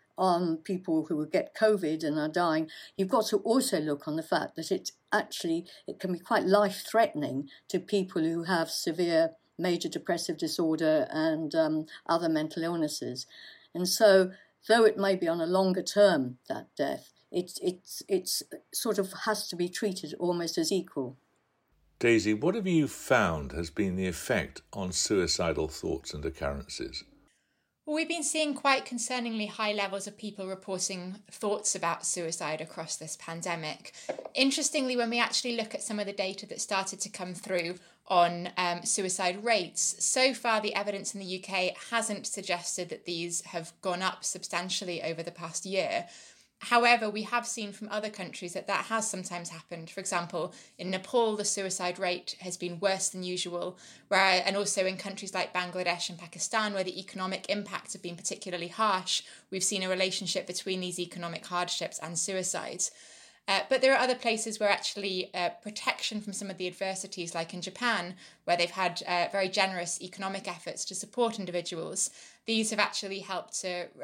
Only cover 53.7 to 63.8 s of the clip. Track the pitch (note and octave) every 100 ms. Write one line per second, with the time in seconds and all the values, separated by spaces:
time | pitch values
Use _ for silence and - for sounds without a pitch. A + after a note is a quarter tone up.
53.7 | F3+ - - - F#3+ F#3+ F#3 F3+ G3 G3
54.7 | G3 F#3 F#3 G3 G3 F#3+ F#3 - F3+ F3+
55.7 | F3+ F3 E3+ - E3+ E3+ E3 - A3 G#3+
56.7 | G3 F#3 F3+ F#3 F#3+ F#3 F#3+ - G3+ G3
57.7 | F3 - F3+ F3 E3+ - F#3+ F#3 F3 E3+
58.7 | G3 A3 F#3 F3+ - - - - F#3+ -
59.7 | G3 F#3 F#3 F#3+ F#3 F3+ F3+ F3+ F3+ G3
60.7 | F#3 F3+ F3 F3 F3+ E3+ E3 - F3 F3
61.7 | - E3+ - D#3+ E3 - F#3+ F#3 - -
62.7 | F#3 - - - - - _ - G3 -
63.7 | C4